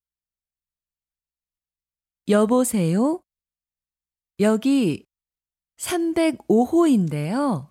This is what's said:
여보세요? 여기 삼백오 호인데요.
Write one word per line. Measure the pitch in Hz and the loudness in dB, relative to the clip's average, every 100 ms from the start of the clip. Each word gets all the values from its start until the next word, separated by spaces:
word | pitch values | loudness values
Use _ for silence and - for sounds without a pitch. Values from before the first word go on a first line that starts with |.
| _ _ _ _ _ _ _ _ _ _ _ _ _ _ _ _ _ _ _ _ _ _ - | _ _ _ _ _ _ _ _ _ _ _ _ _ _ _ _ _ _ _ _ _ _ -2
여보세요? | 208 214 247 254 220 165 180 269 339 - _ _ _ _ _ _ _ _ _ _ - | 0 2 2 0 0 0 0 -2 -4 -10 _ _ _ _ _ _ _ _ _ _ -2
여기 | 208 220 269 277 202 135 - _ _ _ _ _ _ _ | 0 0 0 0 0 -4 -10 _ _ _ _ _ _ _
삼백오 | - 359 339 330 320 254 - 220 247 | -8 -4 -2 0 0 -2 0 2 2
호인데요. | 330 330 240 170 151 151 240 285 165 139 | 2 4 2 0 -4 -4 -4 -4 -4 -8